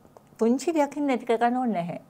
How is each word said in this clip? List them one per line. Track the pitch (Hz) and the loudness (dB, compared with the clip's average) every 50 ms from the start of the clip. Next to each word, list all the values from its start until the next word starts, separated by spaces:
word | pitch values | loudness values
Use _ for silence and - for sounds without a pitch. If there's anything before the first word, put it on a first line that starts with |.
| _ - _ - _ _ - - | _ -20 _ -20 _ _ -4 0
පුංචි | 226 226 247 269 - - 330 | 2 2 2 2 0 0 2
දෙයක්ින් | 320 285 277 285 302 294 | 2 0 0 0 -2 0
නැති | 285 269 226 - | 0 0 -2 0
කර | - 233 | -2 0
ගන්න | 226 233 240 240 | 2 2 0 0
ඕනේ | 254 254 247 208 | 0 -2 -2 -2
නැහැ. | 175 170 175 156 - - - | -2 -4 -4 -6 -10 -12 -18